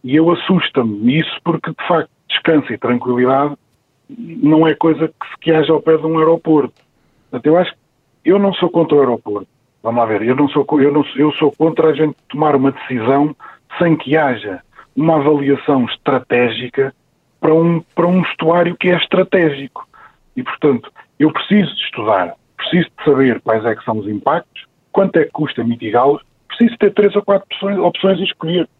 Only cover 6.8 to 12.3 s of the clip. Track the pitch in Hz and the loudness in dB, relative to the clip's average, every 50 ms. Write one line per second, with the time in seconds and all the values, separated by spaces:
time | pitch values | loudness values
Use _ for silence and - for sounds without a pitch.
6.8 | _ _ _ _ _ _ _ _ _ _ - 123 - 151 160 180 180 - - _ | _ _ _ _ _ _ _ _ _ _ -12 -4 0 2 2 2 2 -2 -6 _
7.8 | _ _ _ _ _ _ _ _ _ 151 185 202 202 196 185 - 175 170 - 170 | _ _ _ _ _ _ _ _ _ 2 2 4 2 0 0 -2 -4 -2 0 0
8.8 | 160 160 151 143 135 123 120 110 _ 107 104 101 95 _ _ _ _ _ _ _ | 0 2 4 2 4 2 0 -4 _ -8 -8 -8 -8 _ _ _ _ _ _ _
9.8 | - 113 117 120 117 110 107 98 107 120 127 135 147 135 - 151 131 - 156 147 | -6 -4 0 0 0 0 0 -2 0 0 0 2 0 0 0 -2 0 0 2 2
10.8 | 135 143 143 151 139 - - 127 147 151 - - 156 143 - - 156 165 160 - | 2 4 2 0 -2 -2 -2 0 0 0 0 0 0 -2 0 0 -2 0 0 2
11.8 | 160 160 147 135 156 151 - _ _ _ | 0 0 2 0 -2 -2 -2 _ _ _